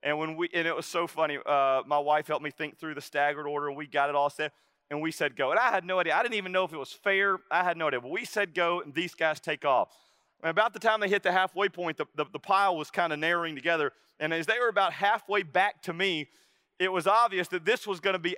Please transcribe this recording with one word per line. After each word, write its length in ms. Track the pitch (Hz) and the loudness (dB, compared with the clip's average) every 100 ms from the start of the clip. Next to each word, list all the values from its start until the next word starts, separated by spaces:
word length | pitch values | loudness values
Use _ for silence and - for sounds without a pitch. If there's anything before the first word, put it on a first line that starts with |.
And 160 | 139 151 | -2 -2
when 200 | 160 160 | -4 -4
we, 100 | 170 | -4
and 120 | 175 165 | -2 -2
it 80 | |
was 120 | 147 151 | -4 -4
so 220 | 170 170 | -4 -4
funny. 320 | 156 156 143 - | -2 -2 -2 0
Uh, 380 | 143 135 135 127 | 2 4 2 0
my 140 | 147 | -2
wife 260 | 143 151 151 | 2 0 0
helped 140 | 151 | -4
me 100 | 147 | -6
think 280 | - 156 - | -8 -10 -8
through 160 | 160 147 | -12 -10
the 60 | |
staggered 460 | - 147 143 147 147 | -6 0 0 -2 -6
order, 200 | 147 143 | -4 -6
and 80 | 139 | -8
we 100 | 151 | -4
got 220 | 147 143 | 0 0
it 80 | 143 | 2
all 140 | 143 | 0
set. 240 | - 151 _ _ _ _ | -2 -6 _ _ _ _
And 100 | 147 | -6
we 80 | 160 | -6
said, 260 | - 147 123 | -2 -4 0
"Go." 140 | 135 | 0
And 100 | 175 | 2
I 120 | 247 | 2
had 120 | 202 | 0
no 160 | 175 185 | 0 -2
idea. 160 | 170 156 | 2 0
I 60 | |
didn't 140 | 240 214 | 0 -2
even 160 | 185 | -2
know 140 | 185 185 | -2 -2
if 80 | |
it 40 | 156 | -6
was 140 | 127 | -12
fair. 480 | - 202 196 196 190 _ | -6 0 2 2 0 _
I 140 | 165 | 0
had 140 | 180 170 | 0 0
no 100 | 156 | 0
idea. 140 | 131 | -2
But 100 | 123 | -4
we 140 | 180 240 | -8 -4
said, 280 | - 196 | -4 -2
"Go," 280 | 160 170 175 | 0 0 0
and 120 | 160 | -4
these 220 | 135 175 - | -4 -6 -2
guys 240 | 160 151 | -2 -2
take 260 | - 151 147 | -4 -2 2
off. 240 | 127 92 _ _ _ _ _ | 2 2 _ _ _ _ _
And 80 | - | -2
about 220 | 165 226 | 2 2
the 60 | 220 | 2
time 200 | 226 220 | 2 2
they 100 | 202 | 2
hit 140 | 202 | 2
the 80 | 190 | 2
halfway 380 | 180 185 - 196 | 2 2 0 -2
point, 280 | 170 175 151 | 0 -6 -4
the, 80 | 151 | -6
the, 120 | 151 147 | -4 -6
the 80 | 147 | -6
pile 360 | - 196 196 180 | 2 4 4 0
was 160 | 151 | -4
kinda 240 | - 170 151 | -2 -2 0
narrowing 400 | 160 175 165 143 | 0 0 -2 -4
together. 380 | 156 165 143 _ _ _ | 0 2 0 _ _ _
And 140 | 151 | -2
as 120 | 165 160 | -2 0
they 140 | 226 | 2
were 100 | 240 | 2
about 240 | 196 190 | 2 0
halfway 500 | 143 202 220 - 202 | 2 2 2 2 0
back 380 | 175 175 202 - | 2 2 2 0
to 100 | - | -10
me, 360 | 170 190 160 147 _ _ _ _ _ | -2 0 0 -6 _ _ _ _ _
it 140 | 185 | 0
was 160 | 185 165 | 2 4
obvious 400 | 214 233 185 175 | 4 4 0 -2
that 140 | 180 | -2
this 240 | 165 247 208 | 0 0 -2
was 120 | 180 | -2
gonna 200 | 196 185 | 0 0
be 160 | 170 | -2